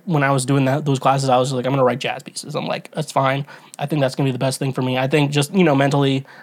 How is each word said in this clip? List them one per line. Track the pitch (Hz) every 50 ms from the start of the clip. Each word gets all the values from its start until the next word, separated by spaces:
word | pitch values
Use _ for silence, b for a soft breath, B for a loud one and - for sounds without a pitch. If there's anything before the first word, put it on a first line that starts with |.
| -
when | - 165 147 139
I | 139 139
was | 135 127
doing | 123 139 139 131
that, | 131 135 151 156
those | 147 135 127
classes, | - 135 135 139 139 135
I | 127 127
was | 127 127 135
like, | 123 120
"I'm | 127 139
gonna | 139 131
write | 123 120 120
jazz | - 117 - - -
pieces." | - - - - - 147
I'm | - -
like, | 151 - - - - -
"That's | - 147 - -
fine. | 135 135 131 135 139 139 B B B B B B B
I | 139
think | 143 165 151
that's | 139 127 -
gonna | - 143 135
be | 123
the | 120
best | 135 131 127 -
thing | 143 135 127
for | - 127
me." | 127 127 127
I | 131
think | 135 156 151 147 143
just, | 147 170 - - -
you | 196 175
know, | 156 139
mentally | 135 143 139 147 139 139 139 135 135 135 B B B